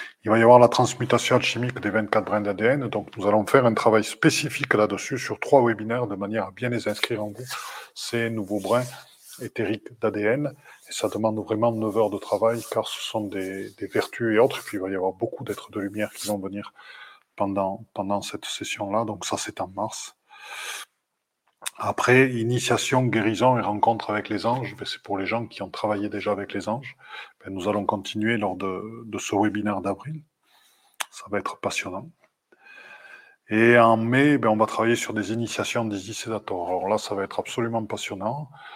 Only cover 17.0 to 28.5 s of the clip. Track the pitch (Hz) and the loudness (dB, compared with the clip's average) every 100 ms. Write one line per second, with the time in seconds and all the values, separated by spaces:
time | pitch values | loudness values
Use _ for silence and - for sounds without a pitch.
17 | - - _ - 98 98 95 101 117 - | -20 -20 _ -4 -2 0 -2 -4 -10 -8
18 | 98 101 95 104 - - 110 - 101 104 | -2 -2 -4 -10 -10 -8 -8 -8 -2 -2
19 | 110 98 - - - - 92 95 110 - | -2 -6 -6 -6 -6 -8 -8 -6 -6 -8
20 | - - _ - - - - - - _ | -14 -18 _ -20 -16 -12 -12 -12 -14 _
21 | _ _ _ _ _ _ - - 107 - | _ _ _ _ _ _ -12 -6 -4 0
22 | - 127 131 120 113 123 - - - 131 | 4 6 6 2 0 0 0 0 2 2
23 | 127 107 107 107 127 123 98 104 113 113 | 2 2 0 4 4 4 0 0 2 0
24 | - 104 - 104 117 127 127 - 101 - | -2 -4 -2 -2 0 -2 -4 -8 -10 -10
25 | - 98 95 113 110 - 98 - 107 104 | -6 -4 -2 -4 -6 -10 -10 -4 -2 -2
26 | 104 104 104 101 98 101 101 117 131 - | -2 -4 -2 -2 -4 -6 -4 -6 -8 -16
27 | - - - _ 92 95 92 104 95 101 | -18 -16 -18 _ -12 -4 -2 0 0 -2
28 | 95 107 107 117 101 | -4 -2 0 2 0